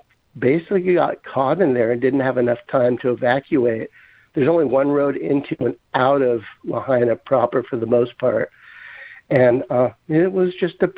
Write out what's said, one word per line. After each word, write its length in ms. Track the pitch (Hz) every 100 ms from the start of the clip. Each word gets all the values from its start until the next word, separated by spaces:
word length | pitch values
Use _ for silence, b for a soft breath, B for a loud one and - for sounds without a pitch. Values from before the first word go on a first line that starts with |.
| _ _ _ 131
basically 560 | 117 160 165 196 180
got 280 | 175 139 -
caught 380 | - 127 135 160
in 140 | 175
there 180 | 123 113
and 80 | 123
didn't 200 | 131 139
have 180 | 131 127
enough 200 | 120 120 -
time 260 | 135 123 123
to 120 | 131
evacuate. 800 | 117 127 135 - 147 120 113 - b b b b
There's 140 | - 135
only 160 | 170
one 240 | 139 131 143
road 280 | 143 143 139
into 400 | 160 131 - 165
and 160 | 120 - _
out 300 | 139 131 143
of 200 | 127 120 101 -
Lahaina 520 | - 120 117 127 120 113
proper 460 | - 131 120 139
for 140 | - 120
the 100 | 113
most 300 | 120 117 -
part. 320 | 127 110 - B B B B B B B -
And, 340 | 135 - 127 -
uh, 200 | 123 123 - -
it 240 | 156 185
was 220 | 190 185 180
just 180 | 175 -
a 60 | 180